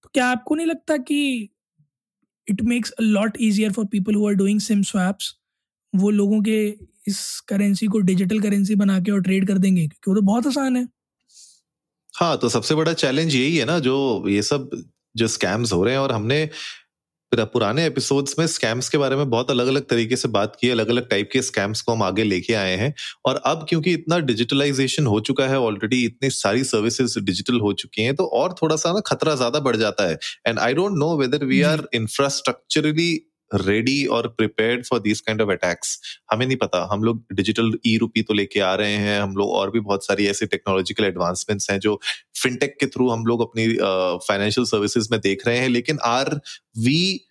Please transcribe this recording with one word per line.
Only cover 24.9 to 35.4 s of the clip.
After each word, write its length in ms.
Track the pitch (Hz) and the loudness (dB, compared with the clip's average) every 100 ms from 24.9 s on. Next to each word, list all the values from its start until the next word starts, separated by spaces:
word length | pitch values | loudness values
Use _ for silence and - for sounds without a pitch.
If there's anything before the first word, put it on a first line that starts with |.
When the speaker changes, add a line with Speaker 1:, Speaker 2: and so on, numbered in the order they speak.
| - 143 | 0 2
Speaker 2:
हो 140 | 104 | 2
चुका 280 | 107 131 131 | 0 0 2
है 80 | 135 | 2
already, 380 | 117 98 107 | 0 -2 -2
इतनी 360 | 127 117 117 135 | 0 0 -2 -4
सारी 340 | - 101 110 | -2 0 0
सर्विसेज 540 | 131 113 110 117 123 117 | 0 0 0 0 -2 0
डिजिटल 420 | 101 90 104 123 | -2 -4 -2 0
हो 120 | 104 | 0
चुकी 300 | 98 - - | -2 -6 -4
हैं, 140 | 113 139 | -2 0
तो 80 | |
और 300 | 185 120 165 180 | 0 0 0 0
थोड़ा 140 | 156 156 | -2 0
सा 160 | 170 | 0
ना 80 | 190 | -2
खतरा 340 | - 143 160 | -2 -2 0
ज़्यादा 260 | 143 120 143 | 0 0 0
बढ़ 160 | 135 110 | 0 2
जाता 320 | 107 - 95 | 0 0 -2
है। 100 | 76 - - - | -2 -8 -6 -4
And 100 | 113 | 0
I 120 | 117 | 0
don't 200 | 139 196 | 0 0
know 240 | 185 151 165 | 0 0 0
whether 220 | 131 123 | 0 0
we 100 | 131 | 0
Speaker 1:
जी। 100 | - | 2
Speaker 2:
are 200 | 165 156 - 117 | 2 0 -2 -4
infrastructurally 1200 | 110 - 139 139 - 123 _ - 151 156 170 160 _ _ _ | -4 0 0 0 -4 -4 _ 0 2 2 0 -2 _ _ _
ready 520 | 101 92 107 113 139 139 | -2 2 2 2 0 0
or 140 | 117 | 0
prepared 600 | 117 - 110 - 110 120 | -2 -2 -2 0 0 0
for 120 | 123 120 | -2 -2
these 180 | 104 107 | 0 -2
kind 220 | - 110 | -2 -2